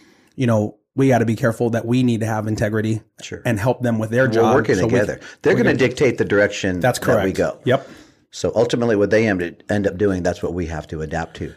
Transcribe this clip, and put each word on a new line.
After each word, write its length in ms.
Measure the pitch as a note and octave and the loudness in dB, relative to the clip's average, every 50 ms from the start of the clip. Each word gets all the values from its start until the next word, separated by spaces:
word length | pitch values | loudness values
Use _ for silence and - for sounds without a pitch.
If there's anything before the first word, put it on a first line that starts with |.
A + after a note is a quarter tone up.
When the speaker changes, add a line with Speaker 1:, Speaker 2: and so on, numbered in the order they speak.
| _ _ _ _ _ _ _ | _ _ _ _ _ _ _
Speaker 1:
you 120 | - C3 | -2 0
know, 300 | A#2 A2+ G#2+ G#2 A2 - _ _ _ - | 2 2 2 0 -2 -4 _ _ _ -2
we 120 | C3+ C3+ C3+ | 2 4 4
gotta 160 | B2 A2+ A2+ | 4 4 2
be 120 | A2+ A2+ | 2 0
careful 340 | G#2+ B2 A#2 A2 - B2 A#2 | 0 0 0 0 0 0 0
that 160 | A2+ A2+ A2 | 0 -2 -2
we 160 | A2+ A#2+ B2+ B2+ | 0 0 2 2
need 180 | B2 A#2 G#2+ | 2 2 0
to 60 | A2 | -2
have 200 | A2 A2+ G#2+ G#2+ | -2 -4 -4 -2
integrity 540 | A2 A2 G#2 A2 G#2 G#2+ A2 G#2+ A2 A2+ A2 - _ _ - - | -2 -2 -2 -2 0 0 0 0 -2 -2 -4 -6 _ _ -20 -16
Speaker 2:
Sure. 180 | - - - - | -14 -12 -8 -4
Speaker 1:
and 140 | B2 A#2 G2+ | -4 -2 -2
help 240 | G2 C3 A#2+ - B2 | 0 -2 -2 0 0
them 160 | A#2+ A2+ A2 | -2 0 -2
with 120 | A2 G#2 | -2 0
their 140 | A2+ B2 C3 | 0 2 2
Speaker 2:
We're 80 | B2+ A2 | 2 4
Speaker 1:
job. 220 | A2+ A2+ G#2+ A2 | 2 4 4 4
Speaker 2:
working 200 | C#3+ A2 - B2 | 2 2 2 2
Speaker 1:
So 100 | F#2+ F2+ | 2 2
we, 40 | A2+ | 2
Speaker 2:
together. 300 | A#2+ - G#2 - C2 - - - - - - | 2 0 0 -2 -4 -8 -12 -18 -10 -2 0
They're 100 | C#3+ F#3+ | 2 2
Speaker 1:
we're 40 | B2+ | 2
Speaker 2:
gonna 120 | A#2+ - | 2 2
Speaker 1:
gonna 80 | D3 B2+ | 2 2
Speaker 2:
dictate 400 | C3 A#2 - - D#3 B2 A2+ - | 2 0 0 2 0 0 0 0
the 60 | A2+ | -2
direction 560 | E2+ G2+ G2+ G2+ G2+ - - - G2 F2+ F2+ | 0 2 2 2 2 0 -2 -4 -4 -2 0
Speaker 1:
That's 180 | E2+ B2 A#2+ - | 0 0 0 0
Speaker 2:
that 80 | - | 0
we 260 | - B2 G#2+ F#2+ F#2+ F2+ | 0 0 2 0 0 0
Speaker 1:
correct. 40 | |
Speaker 2:
go. 220 | E2+ F2 D2+ - - - | 0 -2 -2 -4 -4 -2
Speaker 1:
Yep. 240 | B2 A#2+ - - - - - - _ _ _ _ _ - | 0 0 0 -2 -6 -20 -20 -20 _ _ _ _ _ -10
Speaker 2:
So 200 | - - F2+ - | -6 -4 -2 0
ultimately, 420 | G#2+ A#2 A#2 - B2 A#2 A#2 A2 | 0 0 2 0 0 0 2 2
what 120 | G2+ G2+ F#2 | 2 2 2
they 200 | G#2+ A2 A2+ A2 | 2 2 2 2
end, 340 | G2 F2+ F2 E2+ - - - - | 0 0 -2 -6 -8 -10 -6 -4
end 160 | G#2 G#2 G2 | -2 0 0
up 100 | F#2+ - | -2 -2
doing, 260 | F#2 G#2 G2+ F#2+ F2+ F2 | 0 0 0 0 0 0
that's 200 | F2+ F2 - - | -2 -2 -2 -4
what 100 | D#2+ E2 | -6 -4
we 140 | F2+ F2 | -4 -6
have 200 | D#2+ D#2+ D#2 D2+ - | -6 -6 -10 -10 -10
to 120 | E2+ D#2 | -10 -10
adapt 360 | D#2 D2+ D#2 E2 E2 - - | -8 -6 -6 -6 -6 -8 -10
to. 180 | - - C#2 - | -12 -12 -12 -12